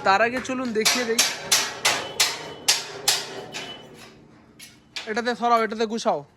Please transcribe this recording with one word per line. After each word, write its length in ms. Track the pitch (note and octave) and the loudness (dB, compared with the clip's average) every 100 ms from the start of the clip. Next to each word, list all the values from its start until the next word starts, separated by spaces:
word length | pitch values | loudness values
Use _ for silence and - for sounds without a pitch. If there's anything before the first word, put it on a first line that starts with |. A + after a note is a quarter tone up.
তার 180 | G3+ G3 | 6 6
আগে 180 | A#3 B3+ | 6 2
চলুন 300 | - B3+ B3+ | -4 -4 -2
দেখিয়ে 320 | G#3+ G#3+ B3 A#3 | 2 2 2 0
দেই। 120 | A#3 - - - - - - - - - - - - - - - - - - - - - - - - - - - - - - - - - - - - _ - - | 2 0 -2 0 0 0 -2 0 0 -4 -4 -2 -2 -12 -8 0 0 -2 -8 -4 -4 -6 -12 -12 -12 -12 -14 -18 -20 -20 -20 -20 -20 -20 -20 -20 -20 _ -12 -4
এটাতে 300 | A3 A#3 A3 | -2 -2 0
সরাও, 280 | A#3+ A#3 | 4 4
এটাতে 220 | A3 A3 A3+ | 4 0 -2
গুছাও। 400 | A3+ A#3+ E3 C#3+ | 0 0 0 -4